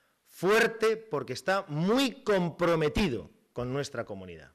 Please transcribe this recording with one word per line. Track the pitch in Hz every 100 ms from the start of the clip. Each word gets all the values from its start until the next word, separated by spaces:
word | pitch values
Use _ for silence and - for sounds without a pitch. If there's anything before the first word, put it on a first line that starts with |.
| _ _ _
fuerte | - 175 220 220 226 220 220
porque | - 143 117
está | 123 - 196 180
muy | 147 180 247 269 196
comprometido | - 196 170 - 170 160 151 151 196 113 78 - _
con | - 123
nuestra | 135 135 120 110
comunidad, | 98 92 82 73